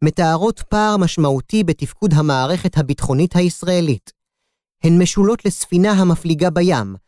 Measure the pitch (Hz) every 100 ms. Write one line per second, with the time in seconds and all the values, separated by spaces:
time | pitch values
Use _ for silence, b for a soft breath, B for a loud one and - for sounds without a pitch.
0 | 151 - 160 160 220 - - 214 214 208
1 | 170 - 143 135 - 214 170 147 143 -
2 | 202 151 151 131 131 180 180 156 135 143
3 | - 135 175 180 180 - 175 180 160 113
4 | - _ _ _ _ _ _ _ 165 170
5 | 180 202 202 240 202 - - 175 208 196
6 | 180 160 170 151 180 170 180 135 98 95